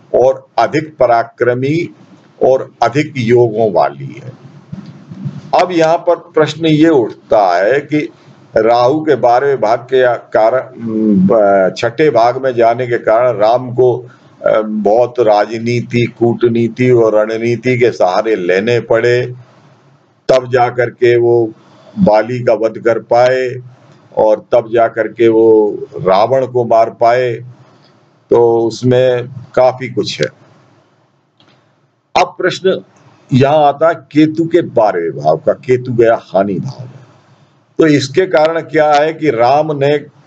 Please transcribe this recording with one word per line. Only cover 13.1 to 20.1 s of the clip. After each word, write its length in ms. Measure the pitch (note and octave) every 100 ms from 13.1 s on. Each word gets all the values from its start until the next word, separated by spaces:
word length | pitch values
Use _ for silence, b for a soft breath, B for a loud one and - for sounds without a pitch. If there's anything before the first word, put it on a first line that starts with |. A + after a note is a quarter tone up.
| A2 B2+ G#2
राम 320 | G#2+ B2 B2+
को, 380 | B2 B2+ A2+ B B B _ -
अ, 140 | A2
बहुत 540 | G#2+ G#2+ G2+ A2+ A#2+ -
राजनीति, 960 | G#2+ G#2 G#2 A2+ A2+ A#2+ A#2+ A#2+ A#2 -
कूटनीति 720 | A#2 A#2 A#2+ A#2 A#2 A2+ B2+
और 240 | A#2+ A2+
रणनीति 640 | G#2+ G#2+ A2+ A#2 A#2 B2+ B2
के 120 | A#2+
सहारे 460 | - F#2 F#2+ A2 G2+
लेने 440 | F2 F#2 A2 A#2+
पड़े, 540 | A2 A2+ A#2+ B2 B2 - - _ _ _ _ _ _